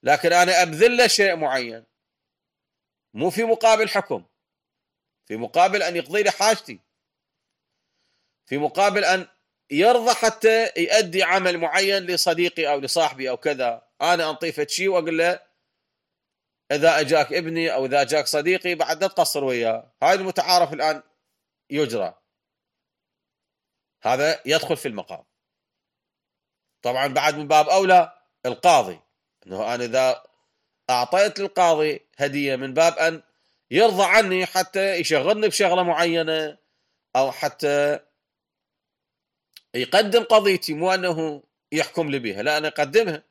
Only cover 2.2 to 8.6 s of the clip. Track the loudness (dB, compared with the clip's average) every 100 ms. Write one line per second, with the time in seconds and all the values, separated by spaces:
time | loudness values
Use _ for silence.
2.2 | _ _ _ _ _ _ _ _ _ -6
3.2 | -4 -2 0 2 4 4 2 -2 -4 -10
4.2 | -10 _ _ _ _ _ _ _ _ _
5.2 | _ -10 -4 2 2 2 -2 -4 -4 0
6.2 | 0 2 2 2 -4 -20 _ _ _ _
7.2 | _ _ _ _ _ _ _ _ _ _
8.2 | _ _ _ -4